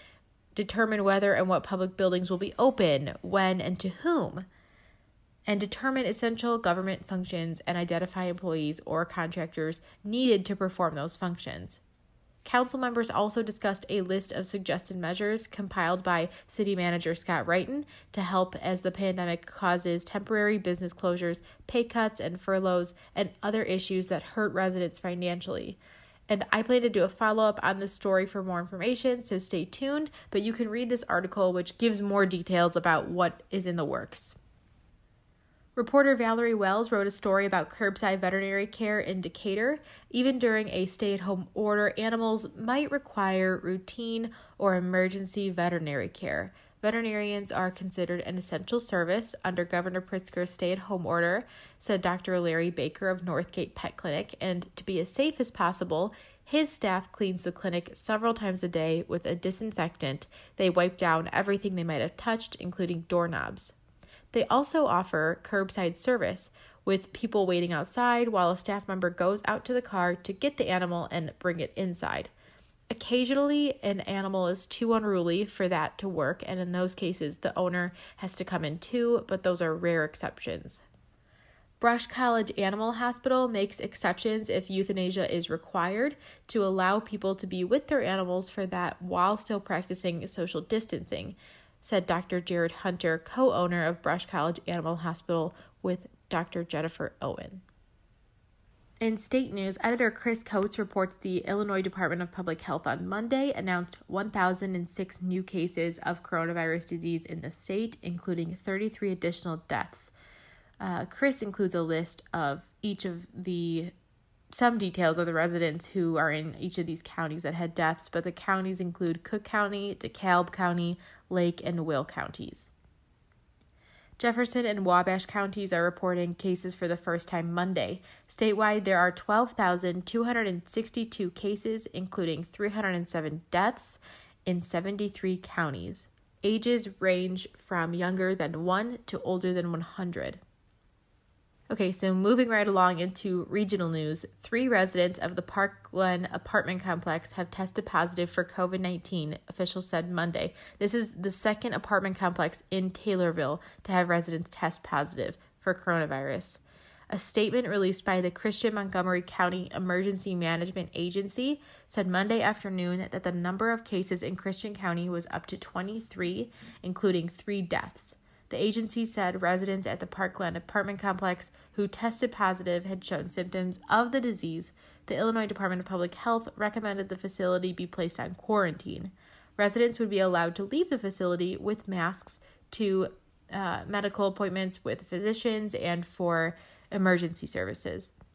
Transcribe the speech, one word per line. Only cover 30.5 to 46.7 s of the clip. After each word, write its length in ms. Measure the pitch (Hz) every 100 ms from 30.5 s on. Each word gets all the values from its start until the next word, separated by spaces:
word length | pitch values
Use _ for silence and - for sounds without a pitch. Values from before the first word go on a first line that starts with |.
can 160 | 226 226
read 200 | 220 247
this 140 | 240 233
article, 420 | - 190 208 185
which 280 | 185 175 -
gives 200 | 233 208
more 280 | 202 202 190
details 480 | 180 170 180 175 170
about 340 | 175 160 -
what 320 | 175 175 - -
is 160 | 196 180
in 100 | 170
the 80 |
works. 520 | 143 127 - - - - - _ _ _ _ _ _ _ _ _ _ _ _
Reporter 420 | - 233 277 277 262
Valerie 380 | 226 226 233
Wells 360 | 220 196 202 233
wrote 160 | 214 202
a 60 |
story 340 | 202 208 196 196
about 240 | 190 160
curbside 520 | - 202 196 208 190
veterinary 440 | 185 190 196 196 202
care 320 | - 220 214
in 220 | - 190
Decatur. 640 | 180 - 214 196 233 302 - - -
Even 300 | 240 254 262
during 300 | 240 220 214
a 160 | - 185
stay-at-home 640 | - 208 196 185 190 -
order, 400 | - 214 208 208 -
animals 500 | 220 233 226 220 220 -
might 340 | 220 262 294
require 640 | 277 - - 196 190 185 185
routine 720 | 170 185 185 - 226 226 226 - - -
or 180 | 202 185
emergency 760 | 180 185 185 196 190 - 196
veterinary 580 | 180 175 175 160 143 92
care. 460 | - - 147 190 - -